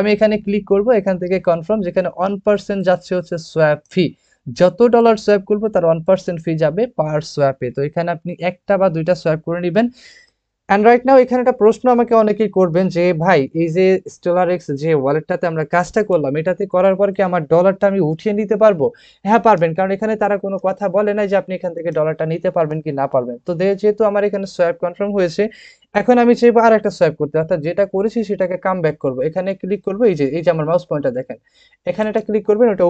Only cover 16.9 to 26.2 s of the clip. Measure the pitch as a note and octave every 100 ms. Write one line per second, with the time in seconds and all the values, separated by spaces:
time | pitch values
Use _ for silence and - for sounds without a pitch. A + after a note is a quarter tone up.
16.9 | F#3+ G3+ G3 F#3+ F3+ D3+ E3 F#3 G3 G3+
17.9 | G3 D3+ D#3+ G#3+ G#3 G#3+ G#3+ G#3+ F3+ B2
18.9 | - _ _ F#3+ A3+ A3 G3 E3 E3 F#3+
19.9 | G3 G#3+ A3 G#3 G3+ G3 G3 F#3+ F#3+ G3+
20.9 | F#3 G#3 G#3 G3+ G3 F#3 F#3 F3+ E3 E3
21.9 | D#3+ D#3 D#3 D#3+ E3 F#3 F3 D#3+ D#3 D#3
22.9 | C#3 C3+ C3+ B2 A#2+ - E3+ F#3+ G3 G#3+
23.9 | G#3 G#3+ G3+ G#3 G3 F#3+ - E3+ E3+ F3
24.9 | F3 G3+ G3+ F3+ D#3+ G#3+ - - _ _
25.9 | G#3 G3+ A#3+